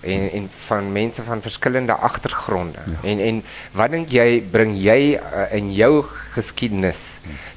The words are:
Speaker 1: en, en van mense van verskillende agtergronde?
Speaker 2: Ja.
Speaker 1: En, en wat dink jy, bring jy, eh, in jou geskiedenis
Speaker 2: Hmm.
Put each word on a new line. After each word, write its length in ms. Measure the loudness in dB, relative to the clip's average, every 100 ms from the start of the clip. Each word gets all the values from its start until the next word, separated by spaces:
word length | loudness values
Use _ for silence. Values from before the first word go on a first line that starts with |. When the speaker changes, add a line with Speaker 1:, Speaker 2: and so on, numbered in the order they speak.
Speaker 1:
en, 280 | -4 -2 -2
en 180 | -4 -8 -12 -2
van 260 | -2 0
mense 300 | -2 -2 -4
van 180 | -6 -6
verskillende 520 | -6 -4 0 0 0
agtergronde? 840 | 2 0 -2 -4 -6 -2 -2 -4 -6 -8
Speaker 2:
Ja. 140 | -4
Speaker 1:
En, 180 | -2 0
en 220 | 0 -2 -6 -14 -8
wat 180 | 0 0
dink 200 | 0 0
jy, 320 | 4 6 4
bring 340 | 2 2 2 4
jy, 380 | 6 6 6 2
eh, 400 | -2 -4 -2 -2
in 160 | -2
jou 320 | 4 6 6 2 -8 -8
geskiedenis 680 | -6 -6 -4 -2 0 0 -2 -8 -14
Speaker 2:
Hmm. 100 | -14 -14 -14